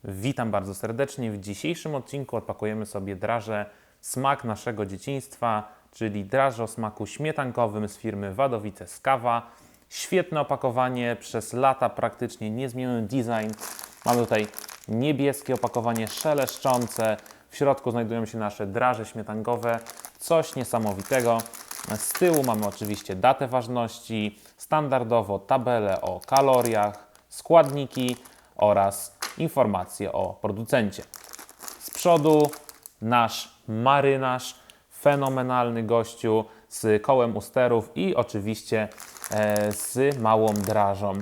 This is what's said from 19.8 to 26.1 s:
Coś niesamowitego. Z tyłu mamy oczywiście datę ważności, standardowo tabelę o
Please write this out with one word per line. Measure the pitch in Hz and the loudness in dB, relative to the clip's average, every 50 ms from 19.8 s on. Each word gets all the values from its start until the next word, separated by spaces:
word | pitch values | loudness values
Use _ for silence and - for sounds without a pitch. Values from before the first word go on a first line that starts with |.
| - - - - - - _ - | -6 -12 -18 -18 -20 -20 _ -14
Coś | - - 170 160 156 - - | -2 2 2 2 2 0 -4
niesamowitego. | 139 123 - - 113 110 104 98 95 95 - 135 131 120 117 113 113 113 - - - - - - - - - 110 | -6 -6 -2 -2 0 0 0 -2 -4 -4 -2 0 2 2 2 2 2 -2 -6 -14 -18 -16 -14 -14 -14 -8 -6 -6
Z | 107 - - - | -6 -4 -6 0
tyłu | - 185 180 165 151 135 | 2 4 4 4 4 2
mamy | 123 113 107 104 | 2 0 0 0
oczywiście | 101 101 - 110 104 104 98 - - 98 | -2 -4 -4 -4 -4 -4 -6 -6 -8 -4
datę | 92 92 123 139 - 143 | 2 4 4 4 4 0
ważności, | 123 127 127 117 113 123 123 117 110 - - - - 113 110 104 104 - - - - _ | 0 0 -2 -2 0 -2 -2 -2 -4 -6 -12 -10 -6 -4 -2 -2 -4 -4 -10 -20 -20 _
standardowo | _ - - 160 156 151 139 135 131 120 110 120 117 107 98 101 98 | _ -4 0 0 0 2 2 0 0 2 2 2 2 2 2 -4 -4
tabelę | - - 135 131 117 123 120 117 104 101 92 - | 0 0 0 2 2 2 2 2 2 0 0 0
o | - - | -2 -4